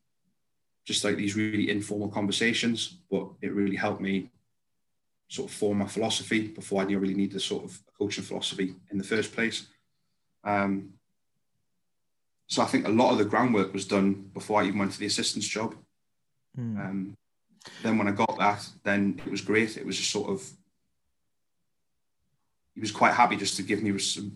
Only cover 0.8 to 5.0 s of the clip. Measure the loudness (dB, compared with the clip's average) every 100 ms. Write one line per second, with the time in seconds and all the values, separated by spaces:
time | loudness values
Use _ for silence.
0.8 | -6 -2 0 0 0 0 0 0 0 -2
1.8 | -4 -4 -4 -2 -2 2 2 2 0 0
2.8 | -4 -10 _ -4 -2 -8 -4 0 0 0
3.8 | -2 -2 -2 -2 -4 _ _ _ _ _
4.8 | _ _